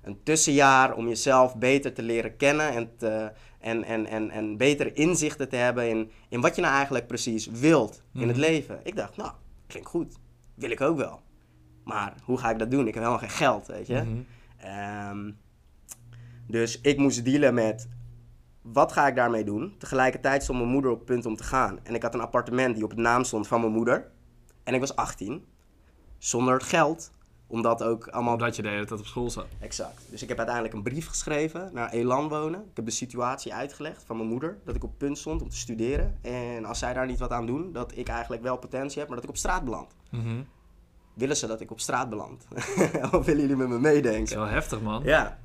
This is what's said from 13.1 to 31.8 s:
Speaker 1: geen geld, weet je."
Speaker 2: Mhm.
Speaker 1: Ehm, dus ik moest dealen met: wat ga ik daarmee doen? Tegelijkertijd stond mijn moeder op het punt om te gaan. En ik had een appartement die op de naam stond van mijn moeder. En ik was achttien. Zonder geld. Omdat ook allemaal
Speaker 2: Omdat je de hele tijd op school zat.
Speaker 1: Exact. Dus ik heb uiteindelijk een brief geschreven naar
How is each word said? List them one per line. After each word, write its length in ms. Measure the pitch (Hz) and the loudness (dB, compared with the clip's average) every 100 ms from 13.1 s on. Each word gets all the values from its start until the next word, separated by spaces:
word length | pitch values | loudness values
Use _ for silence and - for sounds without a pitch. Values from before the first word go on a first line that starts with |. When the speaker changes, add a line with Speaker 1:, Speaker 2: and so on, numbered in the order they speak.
| 117 | 0
Speaker 1:
geen 100 | 104 | -2
geld, 380 | - 143 104 - | 2 2 2 -4
weet 200 | 90 107 | -10 -2
je." 80 | 127 | -2
Speaker 2:
Mhm. 200 | 113 117 127 - - - | -2 -4 -8 -18 -20 -20
Speaker 1:
Ehm, 760 | 95 101 101 104 101 101 104 104 _ _ _ - - - - - - - - | -14 -10 -8 -8 -8 -8 -10 -14 _ _ _ -20 -20 -20 -20 -20 -20 -18 -4
dus 340 | 117 117 - | 0 0 2
ik 160 | 143 135 | 2 4
moest 280 | 139 117 | 4 2
dealen 280 | 120 147 139 | 2 6 6
met: 360 | 120 110 110 - - - - - - - - | 6 2 0 -8 -14 -14 -18 -20 -20 -20 -20
wat 300 | 117 117 147 | 0 4 4
ga 160 | - 143 | 6 4
ik 80 | |
daarmee 280 | 127 120 113 | 4 2 2
doen? 320 | 104 104 180 - | -2 -4 -6 -10
Tegelijkertijd 680 | - 131 131 127 135 139 | -4 2 2 2 0 2
stond 140 | - 127 | 0 -2
mijn 120 | 120 | 2
moeder 200 | 135 131 | 2 2
op 60 | 117 | -2
het 80 | |
punt 200 | 120 123 | 0 -2
om 100 | 117 | 0
te 80 | 107 | -6
gaan. 360 | - 135 110 92 | 0 2 2 -2
En 120 | - | -6
ik 60 | 113 | -4
had 120 | 117 | -2
een 80 | 120 | -4
appartement 540 | 113 123 120 123 127 | 0 -2 0 2 2
die 80 | 110 | 0
op 120 | 107 | -4
de 60 | 107 | 0
naam 220 | 117 120 | 4 4
stond 240 | 127 110 101 | 2 -2 0
van 120 | 120 | 2
mijn 120 | 113 | 2
moeder. 380 | 110 117 139 - - - - - _ | 2 2 2 0 -20 -20 -20 -20 _
En 100 | - | -2
ik 60 | 123 | -2
was 160 | 139 | 0
achttien. 500 | - 110 - 95 156 - _ _ _ _ _ - - | -2 -4 -6 -8 -8 -12 _ _ _ _ _ -20 -10
Zonder 440 | - 120 127 131 | -4 2 4 2
geld. 500 | - 170 151 165 - _ _ _ _ | 2 4 4 0 -10 _ _ _ _
Omdat 360 | 113 113 117 | 0 2 2
ook 240 | 113 113 - | 2 -2 -4
allemaal 260 | 120 120 | -2 0
Speaker 2:
Omdat 220 | 117 120 | 0 0
je 60 | 110 | -2
de 60 | 104 | -4
hele 160 | 104 | -4
tijd 140 | 104 107 | -4 -8
op 60 | |
school 240 | 101 123 120 | -8 -6 -6
zat. 160 | 110 90 - | -6 -10 -12
Speaker 1:
Exact. 420 | 101 - 90 - - | -10 -8 -10 -12 -18
Dus 120 | 107 | -14
ik 60 | 113 | -8
heb 100 | 117 | -4
uiteindelijk 380 | 113 120 110 | -2 -2 -4
een 80 | 110 | -6
brief 240 | 107 143 160 | -6 -6 -6
geschreven 640 | - - 147 156 170 190 | -6 -2 -2 -2 -4 -10
naar 180 | 170 | -6